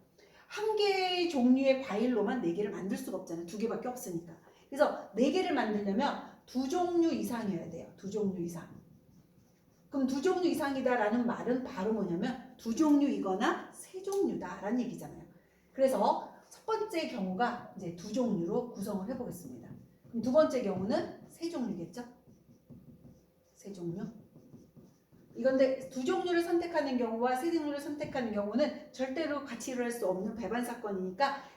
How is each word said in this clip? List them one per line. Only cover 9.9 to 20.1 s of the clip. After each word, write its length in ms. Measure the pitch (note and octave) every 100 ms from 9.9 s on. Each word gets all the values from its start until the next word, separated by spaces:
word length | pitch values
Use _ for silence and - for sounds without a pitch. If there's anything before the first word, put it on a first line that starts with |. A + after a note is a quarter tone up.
그럼 160 | C#4 B3+
두 160 | C#4
종류 260 | F#4 F4+ F4
이상이다라는 800 | C4 C#4+ C4+ B3 B3 G#3 A#3 A#3
말은 380 | G3+ G3+ C4
바로 280 | - - G3+
뭐냐면 600 | A3+ F3+ E3+ B3 A#3+ - -
두 180 | A3+
종류이거나 960 | A3+ D#4 C#4+ C#4 G3+ F#3+ F#3+ C4+ F#4 -
세 280 | - - F#4+
종류다라는 800 | G4 G4 D#4 G3 G3 F3+ G3+ B3
얘기잖아요. 420 | G#3+ E3+ E3 - - - _ _ _
그래서 600 | - C4 - D#4+ - - - -
첫 160 | -
번째 440 | - A4 - E4 D#4
경우가 680 | B3 F#3 F#3 A#3+ - - -
이제 200 | E3+ E3+
두 160 | G3+
종류로 580 | G#3+ A#3 F3 E3+ A#3+ A#3+
구성을 380 | G#3 G#3 G3 G#3
해보겠습니다. 600 | C4 A#3+ E3 - - - - - _
그럼 140 | -